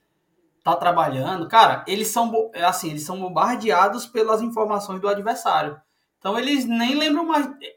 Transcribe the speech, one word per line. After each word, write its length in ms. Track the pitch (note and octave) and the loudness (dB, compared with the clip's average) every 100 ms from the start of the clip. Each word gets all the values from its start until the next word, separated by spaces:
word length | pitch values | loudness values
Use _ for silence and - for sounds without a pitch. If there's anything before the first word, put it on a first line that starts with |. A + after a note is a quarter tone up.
| _ _ _ _ _ _ | _ _ _ _ _ _
tá 120 | E3+ F3 | -2 0
trabalhando, 720 | F3 F3 D3+ C3 D#3 F#3 E3 | 2 2 0 -2 -4 -4 2
cara, 360 | A3+ F3+ A#2+ E3+ | 6 6 4 -2
eles 200 | G#3 G#3+ | -4 -2
são 240 | A#3 A3+ | 0 0
bo-, 180 | A3 - E3 | 0 -2 0
é 80 | |
assim, 260 | F3 F3+ E3 | 0 0 -4
eles 140 | D3+ | -8
são 160 | F#3+ F#3+ | -8 -8
bombardeados 880 | F3+ D#3+ G3+ A#3 A3 F3+ G3+ A#3 - | -4 0 0 0 2 4 2 0 -4
pelas 340 | A3+ A3 G#3+ | 0 2 2
informações 580 | A#3 A3 G#3 G3+ G3 F#3+ | 0 -2 -2 -2 -4 -4
do 80 | G3+ | -2
adversário. 720 | G3+ G#3+ B3 G#3 D#3+ D3 D3 _ _ _ _ | -2 -2 -2 0 0 -2 -8 _ _ _ _
Então 220 | F#3+ A#3 | -4 -2
eles 260 | C4 C#4+ A#3 | 0 0 0
nem 300 | A#3 A#3+ D4 | 0 0 0
lembram 300 | D#4 D#4+ E4 | 0 0 0
mais, 200 | D4+ C4 - - | 0 -2 -8 -18